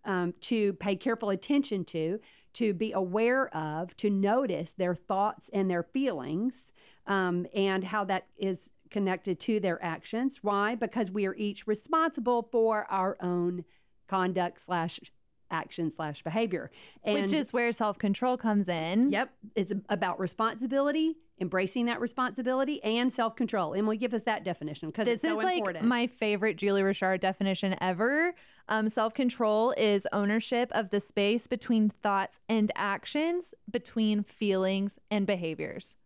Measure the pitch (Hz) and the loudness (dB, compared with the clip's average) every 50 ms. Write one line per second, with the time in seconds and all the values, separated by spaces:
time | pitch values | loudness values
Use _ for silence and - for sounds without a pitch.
0 | _ 226 190 180 175 170 175 - - - 247 226 208 202 190 - - 202 196 185 | _ -2 -2 0 0 -2 -4 -6 -4 -2 0 2 2 2 0 -2 -2 -2 -2 0
1 | - 254 233 233 240 202 196 190 - - 285 285 277 - 220 190 170 - - 165 | 0 -2 -2 0 0 -2 -2 -2 -2 0 0 0 2 0 -2 -4 -4 -4 -4 -2
2 | 156 160 185 220 - - - - _ _ _ - 240 214 202 165 220 220 214 190 | -2 -2 -2 -4 -6 -14 -20 -20 _ _ _ -2 0 0 0 0 -2 -2 0 -2
3 | 190 180 175 214 226 240 247 269 262 - - 160 156 156 151 156 180 180 - - | -2 0 0 2 2 4 4 2 0 0 -2 -4 -4 -4 -4 -4 -6 -6 -8 -2
4 | - 208 202 196 196 202 220 254 269 226 180 147 170 - - - 185 180 180 - | 0 0 2 4 4 4 4 4 2 0 -2 -4 -4 -6 -4 -2 0 0 0 -2
5 | - - 196 190 202 214 - - - - - 202 196 185 180 175 170 _ _ 262 | -2 -4 0 2 2 0 0 -4 -14 -4 0 0 2 2 2 0 -2 _ _ 0
6 | 269 262 196 147 123 135 156 175 220 254 247 - - - _ _ - - - _ | 0 0 -2 -2 -4 -4 -2 0 -2 -2 -4 -6 -18 -20 _ _ -20 -20 -20 _
7 | _ - 196 196 185 180 175 175 180 - - 208 196 196 190 190 185 185 196 214 | _ -2 0 2 2 2 0 0 -2 -2 -2 0 2 2 2 0 -2 -2 -2 -2
8 | 202 185 196 190 - _ _ - 202 196 185 - - - _ _ _ - - 214 | 0 0 -2 -2 -4 _ _ -4 -2 -2 -2 -4 -8 -20 _ _ _ -6 -2 0
9 | 196 190 185 175 - 202 180 - - - 220 214 190 185 170 - - 170 160 - | 0 0 0 -2 -2 -4 -4 -2 0 0 0 2 2 0 0 0 -2 -4 -4 -6
10 | - - - 226 254 269 - - - 208 202 202 202 214 240 226 240 208 - 240 | -8 -6 -4 0 0 -2 -2 -2 -2 0 2 2 2 0 0 -2 -4 -4 -2 -2
11 | 220 185 185 208 202 190 190 - 214 208 202 - - - 214 208 - - 320 320 | -2 -2 0 0 0 0 0 -2 -4 -4 -4 -4 -2 -2 -2 -2 -2 0 2 2
12 | 320 330 - - 220 247 247 233 226 - - 233 226 220 220 214 - - - 196 | 2 2 0 -2 0 2 2 0 0 0 2 2 4 4 2 0 0 -2 0 0
13 | 185 190 202 - - 180 180 175 175 175 180 175 175 _ _ _ _ _ _ _ | 0 0 -2 -2 -2 -2 0 2 0 0 -2 -4 -8 _ _ _ _ _ _ _
14 | _ - 196 190 185 180 180 185 175 175 - - - - 180 175 165 170 - - | _ -4 0 0 0 2 2 0 0 -2 -4 -10 -6 -2 -2 0 0 -2 -4 -10
15 | - - _ _ _ _ _ _ _ _ - 160 - - - - 170 156 147 - | -18 -20 _ _ _ _ _ _ _ _ -6 -6 -6 -6 -4 -2 -2 -2 -2 -4
16 | 160 151 147 - - 165 156 220 233 214 180 160 - - - - - - - - | -6 -6 -6 -6 -8 -4 0 0 0 0 -2 -4 -6 -8 -14 -20 -20 -20 -20 -8
17 | - 208 208 202 196 196 240 311 277 - - 254 240 233 226 - 226 208 196 - | -4 -2 0 0 0 0 0 0 0 0 -2 0 0 0 0 0 -2 -2 -2 0
18 | - 202 196 - 247 254 254 247 - 226 214 208 196 180 175 165 160 165 185 214 | 0 0 0 2 2 0 0 2 0 2 2 2 2 2 -2 -2 -2 0 2 4
19 | 247 285 294 - 233 - - _ - 208 - 226 190 175 208 196 - - 202 180 | 4 4 4 0 -2 -4 -8 _ -20 -6 -4 -4 -2 -2 -2 -6 -2 -4 -2 0
20 | 202 185 175 - 190 175 - - 220 226 - 220 254 240 262 277 277 285 285 311 | 0 -2 -2 -2 -4 -4 -2 0 -2 -2 0 -2 -4 -2 0 2 2 2 2 2
21 | 311 320 320 - _ _ _ _ 185 165 185 185 196 185 - 247 240 240 240 - | 0 0 -2 -4 _ _ _ _ -6 -2 0 0 0 0 0 0 0 0 0 -2
22 | 240 233 - - 254 247 208 - 247 247 254 262 269 269 302 - - 214 220 233 | -4 -4 -2 -2 -2 -2 -2 -4 -2 0 0 0 0 0 -2 -4 -2 0 0 2
23 | 247 262 - - 226 226 226 - 247 214 - 202 175 156 - 190 214 214 220 214 | 2 0 0 0 -2 -2 0 -2 -2 0 0 0 -2 0 0 0 0 0 0 0
24 | 240 240 233 220 220 240 214 - - 180 170 - - 143 139 - - 156 - - | -2 -2 -2 -2 0 0 -2 -2 -2 -6 -6 -4 -6 -8 -8 -8 -8 -8 -2 0
25 | 220 240 233 220 - 320 320 - 330 381 359 349 214 190 175 160 180 233 247 240 | 0 0 0 0 0 0 0 2 0 0 0 0 0 -2 -2 0 2 2 2 2
26 | 240 247 - - 226 214 208 196 196 220 190 160 202 202 196 196 196 196 196 - | 0 -2 -2 -2 0 0 0 2 0 0 0 0 0 2 2 4 2 2 0 2
27 | 196 185 190 185 - 190 185 - 196 196 190 - - 196 190 - - 185 185 170 | 0 0 0 2 0 -2 0 0 0 0 0 0 0 -2 0 0 0 -2 0 2
28 | 214 247 277 302 330 359 349 - - - - - _ - 208 220 220 220 214 - | 0 2 2 2 2 0 -2 -6 -16 -20 -20 -20 _ -4 -2 0 0 0 0 0
29 | 220 226 - - 269 247 - - 240 214 214 214 226 254 - - 220 208 202 196 | 0 0 0 0 0 0 2 2 2 4 4 4 4 2 2 2 4 4 4 2
30 | - - - 208 202 202 214 226 226 - 254 240 247 247 - - 214 185 - 202 | 2 0 -2 0 2 2 2 0 0 0 0 0 0 0 0 -2 -2 0 -2 -2
31 | 202 - - - 202 202 226 240 - - 254 - - - 240 220 214 214 - - | -2 -2 -2 0 2 2 2 0 0 -2 -6 -6 0 0 4 4 4 4 2 0
32 | - 208 202 196 190 - - - _ - 220 220 214 214 - - 196 202 196 - | -2 0 0 0 0 -2 -8 -16 _ 0 2 2 2 2 0 -2 -2 -2 -2 -4
33 | - - - 294 311 330 349 359 339 - - _ _ - - 247 - - - 226 | -4 -4 -2 0 0 0 0 -2 -4 -8 -14 _ _ -6 -6 -6 -6 -4 -2 0
34 | 220 214 214 208 202 - - - 220 202 190 190 190 190 190 196 196 202 - - | 2 2 2 0 -2 -4 -4 -2 0 2 2 4 2 2 2 0 -2 -2 -6 -10
35 | _ _ 214 208 196 208 202 180 170 165 156 - - - - - - - - _ | _ _ 0 0 2 2 0 0 0 -4 -4 -4 -6 -6 -6 -10 -12 -14 -20 _
36 | _ | _